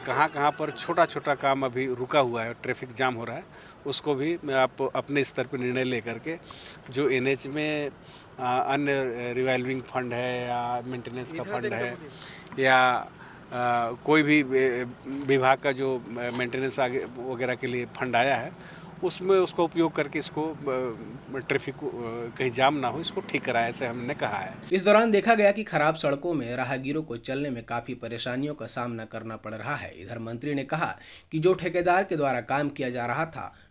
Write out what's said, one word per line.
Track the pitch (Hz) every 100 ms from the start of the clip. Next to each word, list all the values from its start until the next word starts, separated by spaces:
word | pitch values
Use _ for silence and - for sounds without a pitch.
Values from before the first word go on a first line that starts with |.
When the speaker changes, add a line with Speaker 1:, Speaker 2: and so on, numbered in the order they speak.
| 135
Speaker 1:
कहाँ-कहाँ | 127 156 147 147
पर | 147 151
छोटा-छोटा | 143 - 165 - 147 147 139
काम | 139 135 135
अभी | 123 135
रुका | 123 123 151
हुआ | 127 117
है, | 113
traffic | 117 - 123 127
jam | 120 131
हो | 117 113
रहा | 123
है, | 196 - - - 143
उसको | 131 151 139
भी | 147 170
आप | 147 135 131 - 135 131
अपने | 127 143
स्तर | 131 - 127
पर | 131
निर्णय | 123 123
ले | 127 120
करके | 110 113 151 170 - - - - -
जो | 127 143
एनएच | 127 127 135 139
में, | 147 151 151 143 - - - - -
अ, | 127 127 -
अन्य | 139 143 139 131 117 123
revolving | 120 131 127 127 131
fund | 123 131 123
है | 120 127 123 123
या | 120 120 123
maintenance | 123 127 120 123 123
का | 160
फंड | - 123 139
है | 113 120 120 156 - - - - -
या, | 131 131 127 120
अ, | - - - - - 127 123 120 117
कोई | 120 - 156
भी, | 147 151
अ, | 135 131 131 123 123 123 135
विभाग | 139 139 135 131 135
का | 143
जो | 131 135 131 104
मेंटेनेंस | 120 120 120 123 127 135 123
आगे | 127 127 - 120
वगैरह | 127 123 127 123
के | 127
लिए | 123 120
fund | - 127 117
आया | 131 123
है, | 135 - - - - -
उसमें | 185 - 185 190
उसका | 175 -
उपयोग | 170 170 160 156
करके | 143 151
इसको, | 139 - 160
अ, | 147 143 131 127 110 110 113 - 131
ट्रैफिक | - 135 - 135
को, | 147
अ, | - 117 117 117 -
कहीं | 131
जाम | 117 135
ना | 147 127
हो, | 127
इसको | 170 -
ठीक | - 147
कराएं, | - 120 117
ऐसे | 120 127
हमने | 120 120
कहा | 120 123 101
है। | 95 - -
Speaker 2:
इस | 185
दौरान | 190 208 233
देखा | 202 208 226
गया | 202
कि | 202
खराब | 208 160 151 156
सड़कों | 151 139 175
में | 160 120 123
राहगीरों | 127 135 135 151
को | 156 117
चलने | - 135 143
में | 123 113
काफी | 117 117
परेशानियों | 120 117 113 127 123 147 147
का | 110
सामना | - 120 117 110
करना | 110 110 110
पड़ | 107 107
रहा | 110 143
है। | 98 -
इधर | 98 117
मंत्री | 113 117 143
ने | 139
कहा | 135 156 143 - - - -
कि | 160
जो | 170
ठेकेदार | 185 175 175 175 180
के | 196 165
द्वारा | 139 123
काम | 117 139 147
किया | 143 131
जा | 123 120
रहा | 131 160
था | 151 95 - -